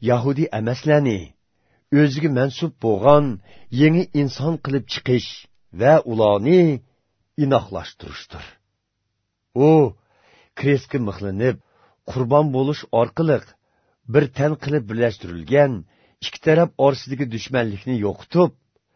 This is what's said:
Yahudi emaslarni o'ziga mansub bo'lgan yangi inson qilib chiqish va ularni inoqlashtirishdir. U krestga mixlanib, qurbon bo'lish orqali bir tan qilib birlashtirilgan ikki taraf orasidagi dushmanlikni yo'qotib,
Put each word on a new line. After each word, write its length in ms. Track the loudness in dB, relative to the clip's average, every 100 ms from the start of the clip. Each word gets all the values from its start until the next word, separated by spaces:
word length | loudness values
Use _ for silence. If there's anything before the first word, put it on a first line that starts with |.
Yahudi 420 | -2 0 0 -2 -4
emaslarni 760 | -4 -6 -4 0 2 2 -2 -6 _ _ _ _ _ _
o'ziga 380 | 2 2 0 -2
mansub 420 | 0 -2 -4 -8 -4
bo'lgan 480 | -2 2 4 4 4 -6 -14 -20 -8
yangi 320 | 2 2 2 0
inson 420 | -2 -4 -4 -6 -6
qilib 280 | -4 -6 -6
chiqish 440 | -8 -2 -2 -2 -14 -20 _ _
va 180 | 0 4 4
ularni 640 | 2 2 2 2 2 4 2 0 -8 _ _ _ _ -4
inoqlashtirishdir. 1040 | 0 0 -2 -10 -12 -18 -20 -20 -18 -20 -20 _ _ _ _ _ _ _ _ _ _ 2
U 140 | 4 6 4 -2 _ _ _ _ _ -4
krestga 420 | 0 0 -2 -4
mixlanib, 580 | -4 -6 -8 -2 -2 -2 _ _ _ _ -10
qurbon 380 | -6 0 2 2
bo'lish 340 | -2 -4 -6 -4
orqali 500 | -2 0 -2 0 -2 -4 _ _ _ _ _ -2
bir 160 | 0 0
tan 240 | -2 -2
qilib 300 | -2 -4 -4
birlashtirilgan 880 | -4 -2 -2 -2 -12 -12 0 2 2 0 -10 _ _ _
ikki 180 | -16 -4
taraf 300 | 0 2 2
orasidagi 520 | 2 0 0 -6 -8 -6
dushmanlikni 680 | -8 -4 -2 -2 -6 -6 -4
yo'qotib, 540 | -4 -6 -2 0 0 -2 _ _ _